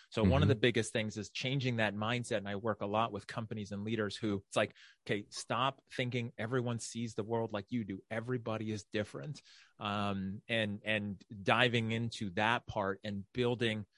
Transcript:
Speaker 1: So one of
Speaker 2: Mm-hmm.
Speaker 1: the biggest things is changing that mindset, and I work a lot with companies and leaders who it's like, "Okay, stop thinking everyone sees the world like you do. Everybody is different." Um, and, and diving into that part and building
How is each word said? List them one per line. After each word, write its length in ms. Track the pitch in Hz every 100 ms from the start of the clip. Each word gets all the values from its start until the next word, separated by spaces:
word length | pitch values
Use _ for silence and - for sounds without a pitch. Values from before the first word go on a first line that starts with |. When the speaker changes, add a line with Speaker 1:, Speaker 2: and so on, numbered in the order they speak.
| -
Speaker 1:
So 140 | -
one 200 | 101 87
of 40 | 98
Speaker 2:
Mm-hmm. 20 |
Speaker 1:
the 60 |
biggest 400 | 107 127 117 110
things 240 | 120 107 104
is 100 | 98
changing 480 | - 131 139 127 117
that 180 | 107
mindset, 440 | 101 107 120 120 110
and 100 | 98
I 80 | 101
work 240 | 113 104
a 60 | 101
lot 260 | 107 117
with 140 | 101 -
companies 440 | - 123 110 98
and 140 | 101
leaders 320 | 107 113 104 -
who 260 | 110 101 -
it's 80 | 120
like, 180 | 107 - - _ -
"Okay, 200 | 107 101
stop 540 | - - 117 135 - _
thinking 380 | - 123 123 117 -
everyone 400 | 113 127 120 117
sees 360 | - 117 117
the 80 | 110
world 300 | 104 113 113
like 140 | 104 98
you 160 | 123
do. 160 | 101 95 -
Everybody 640 | 110 117 127 113 110 110
is 120 | 107 -
different." 480 | 107 104 139 147 143 - - - -
Um, 640 | 107 104 101 98 95 98 -
and, 320 | 113 107 104 107
and 360 | 107 104 92 - 107
diving 500 | 98 117 123 117 113
into 380 | 113 117 - 104
that 360 | 87 107 123 -
part 340 | 110 98 98
and 200 | 107 101 95
building 500 | 123 120 120 117 107 101